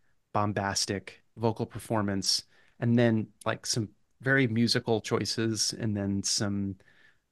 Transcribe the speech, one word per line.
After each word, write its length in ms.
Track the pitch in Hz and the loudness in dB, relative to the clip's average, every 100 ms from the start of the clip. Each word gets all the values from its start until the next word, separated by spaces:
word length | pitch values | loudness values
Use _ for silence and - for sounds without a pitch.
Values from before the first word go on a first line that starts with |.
| _ _ _ | _ _ _
bombastic 880 | 107 104 98 98 95 - 98 - - _ - | 0 0 0 -2 -2 -2 -4 -6 -18 _ -2
vocal 300 | 113 110 113 | -2 0 -6
performance, 760 | 113 - 113 101 98 - - - _ _ - | -8 -4 -2 0 0 0 -2 -4 _ _ -4
and 180 | 120 117 | 2 4
then, 280 | 117 110 107 _ | 4 4 -2 _
like, 220 | 117 110 - | -6 -4 -4
some 220 | 120 104 - _ _ | -4 -4 -8 _ _
very 260 | 135 135 123 | 2 2 4
musical 540 | 110 117 123 120 107 | 2 2 2 0 -2
choices, 760 | - 113 104 - 113 104 - - | 0 -2 -2 -2 -2 0 -2 -2
and 180 | 113 101 | -2 -2
then 260 | 98 98 | 0 -2
some 540 | - - 104 101 98 95 _ _ - _ _ | -2 -2 0 -2 -4 -6 _ _ -20 _ _